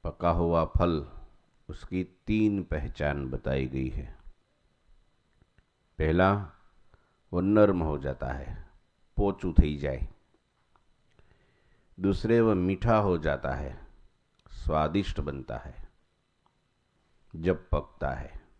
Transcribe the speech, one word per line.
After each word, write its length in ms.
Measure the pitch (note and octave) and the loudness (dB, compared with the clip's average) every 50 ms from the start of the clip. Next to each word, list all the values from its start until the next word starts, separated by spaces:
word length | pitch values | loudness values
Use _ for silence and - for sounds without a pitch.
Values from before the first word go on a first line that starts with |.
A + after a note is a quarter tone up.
| - | -8
पका 260 | F2+ - - F2 E2+ | -10 -8 -2 0 2
हुआ 340 | E2+ F2 F2 E2+ E2+ E2 D#2+ | 2 2 2 2 2 2 2
फल, 420 | D#2 - - F2 F2 E2+ D2+ - - - - - - - _ _ _ _ _ _ - | 2 2 0 2 2 0 -2 -4 -8 -14 -18 -18 -20 -20 _ _ _ _ _ _ -16
उसकी 360 | F#2 - - - F#2 F#2 F#2 | -14 -14 -12 -6 -4 -4 -4
तीन 580 | F2+ _ _ _ - G#2+ G#2+ G#2+ G#2+ G2+ G2 | -4 _ _ _ 0 2 2 4 2 2 0
पहचान 680 | E2+ - D#2+ D2+ C#2+ - - - D2+ D2 C#2+ C#2+ C#2 C2 | -4 -4 -4 -4 -4 -6 -6 -2 -2 -2 -2 -2 -4 -6
बताई 360 | C2 B1+ - C#2+ C2+ C2+ C2+ | -6 -6 -4 -2 -2 -2 -2
गई 220 | B1+ C2 C2 C2 C2 | -4 -4 -4 -4 -4
है। 300 | C2 C#2 B1+ A1 - - - - - _ _ _ _ _ _ _ _ _ _ _ - _ _ _ _ _ _ _ _ _ _ _ _ - _ _ _ _ _ _ _ - | -6 -8 -8 -10 -14 -18 -18 -20 -20 _ _ _ _ _ _ _ _ _ _ _ -20 _ _ _ _ _ _ _ _ _ _ _ _ -20 _ _ _ _ _ _ _ -2
पहला, 520 | - D#2 D#2+ F2+ F#2 F#2+ G2+ G#2 G2 D2+ - _ _ - _ _ _ - - _ _ _ _ _ _ _ | 0 2 4 4 4 4 2 0 -4 -8 -14 _ _ -20 _ _ _ -20 -20 _ _ _ _ _ _ _
वो 80 | - F2+ | -4 -2
नरम 420 | F#2 G2 G#2 G#2+ G#2 G2+ F#2+ F2 | 2 4 6 6 6 6 6 2
हो 160 | D#2+ D#2 D2 C#2+ | 0 -2 -2 -4
जाता 280 | C2+ C#2 C2+ - B1 | -4 -6 -6 -6 -8
है, 440 | B1+ C2 C#2 C#2 - - - - - _ _ _ _ _ _ _ _ _ | -8 -8 -8 -8 -10 -12 -12 -14 -18 _ _ _ _ _ _ _ _ _
पोचू 360 | - G2+ G2+ G2 - - F2+ | 0 0 0 0 -2 -4 4
थई 240 | D#2+ - E2 D2+ D2+ | 6 6 6 6 2
जाए। 320 | C#2+ C#2 C#2+ C2 B1 B1 - - _ _ _ _ _ _ _ _ _ _ _ _ _ _ _ _ _ _ _ _ _ - _ - _ _ _ _ _ _ _ _ _ _ _ - - | -2 -2 -4 -4 -4 -6 -8 -10 _ _ _ _ _ _ _ _ _ _ _ _ _ _ _ _ _ _ _ _ _ -20 _ -20 _ _ _ _ _ _ _ _ _ _ _ -12 -2
दूसरे, 400 | F#2 G2 G2 - - A2 A2+ A#2 | 0 0 0 0 2 2 4 4
वो 140 | A2+ A2+ G#2 | 6 4 4
मीठा 420 | F#2 F2+ F#2 G2 F2+ - A#2 A2+ | 2 2 0 0 0 2 2 4
हो 220 | A2 G2+ G2 F2+ E2 | 4 4 2 0 0
जाता 360 | D2+ D#2+ C#2+ C#2 - C#2+ C2 | 0 -2 -2 -2 -2 -6 -4
है, 320 | C#2 C#2 C2+ B1 - - - - - - - _ _ _ _ _ _ _ - | -4 -6 -8 -10 -14 -18 -20 -20 -20 -20 -20 _ _ _ _ _ _ _ -18
स्वादिष्ट 720 | - - - C#2+ D2+ D2+ D2+ D#2 D#2+ G2+ F#2+ - - - | -16 -6 -4 0 0 2 0 2 0 -2 -2 -2 -6 -6
बनता 360 | D2+ C#2+ C#2 C#2 C2 - A1 - | -6 -6 -6 -8 -8 -10 -10 -10
है 300 | - - - - - - _ _ _ _ _ _ _ _ _ _ _ _ _ _ _ _ _ _ _ _ _ _ _ _ _ _ _ _ - | -10 -14 -14 -14 -16 -16 _ _ _ _ _ _ _ _ _ _ _ _ _ _ _ _ _ _ _ _ _ _ _ _ _ _ _ _ -14
जब 320 | D#2+ D#2+ F2+ F2+ - - - | -4 0 0 0 0 0 0
पकता 420 | - D2+ D2 - - - - C2+ | 0 0 0 -4 -10 -6 -6 -6
है। 300 | C2 B1 - - - - - _ _ _ | -4 -6 -10 -12 -12 -16 -18 _ _ _